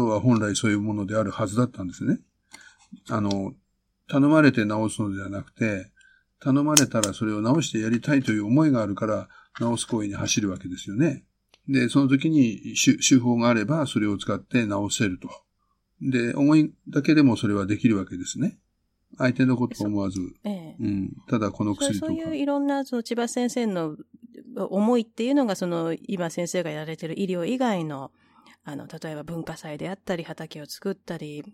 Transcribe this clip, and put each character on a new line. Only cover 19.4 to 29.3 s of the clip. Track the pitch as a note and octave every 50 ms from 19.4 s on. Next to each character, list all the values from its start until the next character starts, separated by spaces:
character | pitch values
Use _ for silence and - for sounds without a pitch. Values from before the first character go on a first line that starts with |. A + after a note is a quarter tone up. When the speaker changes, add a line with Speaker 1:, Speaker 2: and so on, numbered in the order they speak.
| C3
Speaker 1:
の | B2+ B2+
こ | A2+ B2
と | A#2 - - G#2+
を |
思 | G#2 G#2 G2+
わ | G2 G2
ず。 | F#2+ F#2+ F2+ F2 - _ -
Speaker 2:
え | G#3
え。 | G3+ F3+ E3 D3+ - -
Speaker 1:
う | A2+
ん。 | G#2 G2+ G2 F#2+ - - - -
た | - C3 A2
だ | A2 F#2+
こ | - - G#2
の | G#2 G2
薬 | - C#4+ - - -
と | -
か。 |
Speaker 2:
そ | D#4+ D#4+
う、 |
そ | D#4+ E4 D#4+
う | D#4+
い |
う |
い | C#4 C#4+
ろ | C#4+ C#4+ C#4+
ん | C#4+
な、 | C#4 C#4 C#4 C4+
そ | - B3+
の | A#3 A3+
千 | - A#3
葉 | A#3 A#3+
先 | A#3 - B3 B3 A#3+
生 | - B3 A#3
の | G#3+ F#3+ F3 E3 D#3 D3+ - - - - - - - - - - - -
思 | - F#3+ - - G3 G#3 A3+ B3
い | A#3+
っ | A3
て | - _ - A3+
い | B3+
う | C#4+
の | D4 C4
が、 | G#3+ F#3
そ | - F#3+
の、 | F3 E3+ E3+ E3 E3 D#3+ - -
今 | - G3 F3 F3 E3
先 | - F3 F3 E3+
生 | - F3+ E3+
が | D#3
や | D3+ D3+
ら | D#3
れ | D#3 D#3+
て | - F3
る | D#3+ E3 -
医 | G3
療 | F3 F#3 F3 E3+
以 | F3+ B3+
外 | B3+ C4 A#3 G3+ F3 D#3+
の、 | D#3 C#3+ C3+ C3+ - - _ _ _ _ _ _ - - _ _
あ | D#3 D3
の、 | C#3 -
例 | C#3+ - D#3+ - D#3+
え | D3+
ば | D3 D3
文 | D#3+